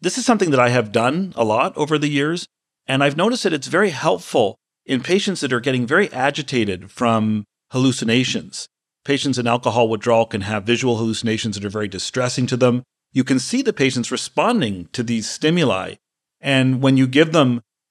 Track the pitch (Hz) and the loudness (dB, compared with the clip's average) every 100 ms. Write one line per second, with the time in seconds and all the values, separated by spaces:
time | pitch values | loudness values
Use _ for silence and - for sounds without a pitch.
0 | 185 - 240 220 180 131 120 123 107 110 | -6 -2 2 2 4 4 4 2 2 0
1 | 120 160 190 - 110 110 170 - 147 151 | 0 0 -4 -2 0 2 0 -2 -2 0
2 | 147 143 147 175 - _ _ _ - 135 | 0 -2 -2 -4 -10 _ _ _ -4 0
3 | 139 143 202 247 - 151 131 160 202 131 | 2 2 0 0 -2 -2 0 0 0 0
4 | 156 180 - 147 104 - _ _ - 131 | -2 -2 -2 0 0 -2 _ _ -4 -2
5 | 131 190 202 180 143 123 135 127 117 165 | 0 0 0 -4 -2 -2 0 -2 2 0
6 | 185 127 135 147 139 127 104 92 95 - | 0 0 -2 -2 -4 -2 -2 -4 -10 -2
7 | 120 113 110 107 101 _ _ 131 131 123 | 0 2 2 -2 -6 _ _ 0 0 0
8 | 113 120 123 104 85 - - _ _ _ | 0 0 0 -4 -8 -14 -16 _ _ _
9 | - 139 143 123 117 120 127 113 113 110 | -4 -2 -2 -2 0 0 0 2 0 0
10 | 120 113 113 107 98 107 98 120 127 113 | 2 2 2 -2 -4 -4 -2 0 0 0
11 | 113 110 113 110 117 101 101 107 107 92 | -2 -2 -2 -2 -4 -6 -6 -6 -6 -8
12 | - 127 123 127 123 123 123 123 - _ | -6 -4 -2 -2 -2 2 2 2 -4 _
13 | _ 131 123 131 - 247 254 180 135 123 | _ -2 0 0 0 -2 -2 0 0 0
14 | 113 123 - - 190 240 117 95 85 - | -4 -6 -4 -2 0 2 -2 -4 -8 -6
15 | 117 117 104 - 151 175 135 92 90 95 | -2 -4 -4 -2 0 2 2 0 -4 -12
16 | _ _ _ _ 139 135 131 131 135 131 | _ _ _ _ -2 2 2 2 4 4
17 | 127 139 160 165 131 120 - _ _ | 4 4 4 4 2 0 -6 _ _